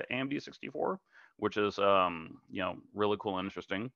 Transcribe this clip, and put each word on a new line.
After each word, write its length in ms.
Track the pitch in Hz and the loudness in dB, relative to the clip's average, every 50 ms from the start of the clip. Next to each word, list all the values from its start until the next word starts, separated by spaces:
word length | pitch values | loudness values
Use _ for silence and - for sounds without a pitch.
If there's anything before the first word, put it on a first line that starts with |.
| - - | 2 0
A 40 | 123 | -4
M 160 | 131 135 139 | -4 -4 -4
D 100 | 143 151 | -4 -6
sixty-four, 600 | - - - - - - - - - - 190 190 _ _ _ - - - _ | -6 -10 -14 -12 -12 -8 -6 -2 -2 -2 -2 -4 _ _ _ -20 -20 -18 _
which 200 | - 104 101 - | -2 -2 0 2
is, 200 | 107 104 101 - | 2 2 2 2
um, 600 | 101 101 101 98 95 90 87 85 80 80 - - - _ - | 4 6 6 8 8 6 4 2 -2 -8 -12 -14 -18 _ -10
you 140 | 101 98 92 | -6 -4 -2
know, 140 | 90 - - - - - | -2 -4 -6 -12 -8 -2
really 220 | 101 107 104 104 101 | 0 2 2 2 0
cool 180 | - 104 92 | -2 -2 -2
and 80 | 92 92 | -2 -2
interesting. 460 | 98 - 90 - - 98 95 117 135 - | -4 -6 -8 -6 -4 -4 -4 -4 -6 -10